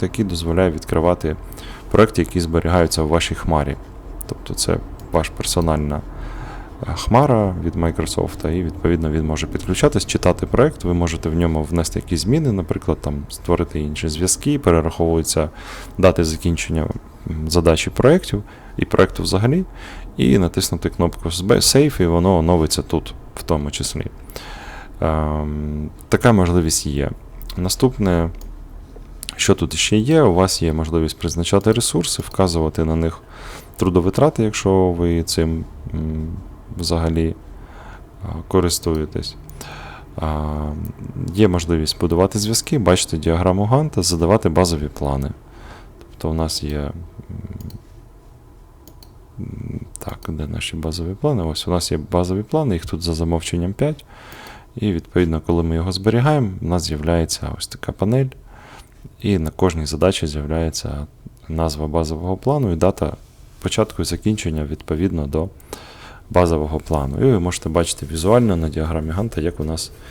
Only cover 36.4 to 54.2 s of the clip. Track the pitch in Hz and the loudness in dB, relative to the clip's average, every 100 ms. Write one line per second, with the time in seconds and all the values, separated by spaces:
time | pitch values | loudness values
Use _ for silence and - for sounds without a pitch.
36.4 | - - - - 82 85 82 82 82 - | -12 -16 -12 -6 -2 0 2 2 0 -2
37.4 | - - - - - - - - 104 82 | -12 -18 -18 -18 -18 -18 -20 -12 -10 -10
38.4 | - 95 87 - 85 80 76 80 80 - | 0 2 2 2 0 -2 -2 -6 -8 -12
39.4 | - - - - - - - - 78 78 | -16 -16 -16 -14 -16 -16 -16 -6 -4 -2
40.4 | 76 76 76 76 80 - - - 85 90 | -4 -4 -6 -6 -8 -10 -12 -8 -2 4
41.4 | 107 87 80 82 78 - 85 85 98 104 | 4 4 2 2 0 0 2 4 4 2
42.4 | 107 117 - 151 92 92 - 82 82 82 | 0 -2 0 2 6 4 2 -2 2 2
43.4 | 92 92 104 131 156 107 90 82 85 110 | 4 2 4 2 2 0 0 2 4 4
44.4 | 90 82 90 80 73 - 71 69 67 - | 4 4 4 2 -4 -4 -2 -2 -4 -8
45.4 | - - - - - - - - 80 80 | -16 -20 -20 -20 -20 -20 -20 -8 -4 -2
46.4 | 80 - 73 73 71 82 85 - - - | -2 -4 -4 -4 -6 -8 -14 -16 -14 -12
47.4 | - - - - - - - - - - | -12 -12 -12 -14 -18 -20 -20 -20 -20 -20
48.4 | - - - - - - - - - - | -20 -20 -20 -20 -20 -20 -20 -20 -18 -14
49.4 | - - - - - - - - - 78 | -12 -10 -10 -10 -12 -12 -10 -10 -8 -6
50.4 | 76 78 - 80 80 85 85 98 147 120 | -6 -6 -6 -6 -4 -4 -6 -2 -2 0
51.4 | 82 76 - 87 - 80 73 87 90 95 | -2 -4 -2 -2 0 -4 0 0 0 -2
52.4 | 107 156 143 85 - 80 85 80 82 82 | -2 0 0 -2 -4 -4 -2 0 0 0
53.4 | - 87 87 - 147 156 - - | -2 -2 -2 -2 -2 -4 -12 -20